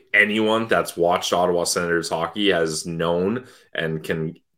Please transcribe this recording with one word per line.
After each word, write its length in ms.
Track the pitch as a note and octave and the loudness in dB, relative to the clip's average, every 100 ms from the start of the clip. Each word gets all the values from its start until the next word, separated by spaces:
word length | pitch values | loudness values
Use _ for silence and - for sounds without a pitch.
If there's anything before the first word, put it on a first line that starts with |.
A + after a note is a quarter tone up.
| - | 0
anyone 540 | G#2 G#2 A2 G#3+ A2+ A2+ | 2 4 2 2 2 2
that's 300 | F2 - F2 | 0 0 0
watched 340 | F2 F2+ - | 2 2 0
Ottawa 320 | F2 F2+ F2 | 2 2 2
Senators 460 | E2+ F#2 F2 E2+ D#2+ | 0 -2 0 0 -2
hockey 400 | E2 E2 G#2+ G2+ | -4 -4 -2 0
has 360 | E2+ E2 D#2 F2 | 2 0 -4 -6
known 600 | E2 E2+ F2 F#2+ B2 - - _ | -2 0 0 0 -4 -8 -20 _
and 300 | - E2 D#2+ | -6 -4 -4
can 320 | F2+ E2 D#2+ - _ | -4 -4 -6 -8 _